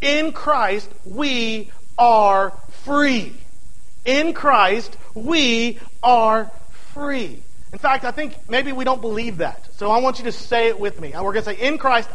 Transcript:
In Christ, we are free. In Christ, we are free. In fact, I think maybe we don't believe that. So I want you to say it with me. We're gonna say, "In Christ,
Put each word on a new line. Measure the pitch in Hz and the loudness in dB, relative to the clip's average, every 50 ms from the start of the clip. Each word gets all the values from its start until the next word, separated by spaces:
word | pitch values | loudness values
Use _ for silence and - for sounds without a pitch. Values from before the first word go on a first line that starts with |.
In | - 285 285 302 311 320 311 | 0 0 2 2 0 0 -2
Christ, | - - 294 302 262 226 190 196 214 - - - - - | -2 0 2 2 2 2 0 0 -2 -2 -4 -4 -6 -6
we | 185 185 240 294 285 262 240 226 226 220 220 208 - - - - - - - | -4 -4 -2 -2 0 0 0 -2 -2 -2 -4 -4 -4 -4 -4 -4 -4 2 4
are | 240 240 226 214 208 202 196 190 196 185 - - - - - - - | 6 6 6 6 6 6 4 4 2 2 -2 -4 -4 -4 -4 -4 -4
free. | - 285 285 294 277 262 226 175 - - - - - - - - - - - - - - - - | 0 2 2 4 4 2 0 0 -2 -4 -4 -4 -4 -4 -4 -4 -4 -4 -4 -4 -4 -4 -4 0
In | 247 262 285 311 339 - | 0 2 2 2 0 -2
Christ, | - - 294 262 220 196 185 202 233 220 - - - - - - | 0 2 4 4 6 4 4 2 0 -2 -4 -4 -4 -4 -4 -4
we | 220 214 277 339 320 285 247 233 226 233 240 233 - - - - - - | -4 -2 0 2 2 2 2 2 2 0 0 -2 -2 -4 -4 -4 0 4
are | 240 247 233 226 220 220 220 214 214 - - - - - - - - - | 4 4 6 4 4 2 2 0 -2 -4 -4 -6 -6 -6 -6 -4 -4 -4
free. | 285 285 285 277 262 214 147 117 - - - - - - - | -4 -4 -2 -2 -2 -2 -4 -4 -4 -4 -4 -4 -4 -4 -4
In | 190 196 | -4 0
fact, | - 277 269 262 - | 2 2 2 2 0
I | 240 240 | -2 -2
think | - 311 254 202 - - - | -2 -4 -4 -4 -4 -4 -2
maybe | 226 254 269 285 269 | 0 0 0 0 -2
we | 254 262 | -2 0
don't | 262 262 240 202 | 0 0 0 0
believe | 226 214 214 233 233 202 160 | -2 -2 -2 -2 -2 -2 -2
that. | 165 139 - - - - - | -2 -2 -2 -4 -4 -4 -4
So | - 202 208 | -2 0 2
I | 214 240 | 2 2
want | 254 262 247 247 | 2 2 0 0
you | 233 | -2
to | 233 - | -4 -2
say | - - - 240 233 226 226 | -2 -2 0 2 2 2 2
it | 220 196 | 2 0
with | 202 208 - - | -2 -2 -2 -4
me. | 165 143 139 | -4 -4 -4
We're | 165 190 196 196 | -4 -2 -2 -2
gonna | 214 196 | -2 -2
say, | 208 202 | -2 -2
"In | 190 240 277 311 | 0 0 0 0
Christ, | - - 269 247 233 214 - | 0 0 2 2 2 0 0